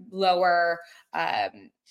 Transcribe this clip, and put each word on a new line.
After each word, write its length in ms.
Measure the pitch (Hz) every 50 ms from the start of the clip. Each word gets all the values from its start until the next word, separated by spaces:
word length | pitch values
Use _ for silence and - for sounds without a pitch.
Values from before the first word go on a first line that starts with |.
| - - -
lower, 640 | 190 196 185 180 180 185 180 175 175 170 170 170 165 - - - - _ _ -
um, 560 | 170 165 160 - 107 104 95 - 104 98 - _ _ _ _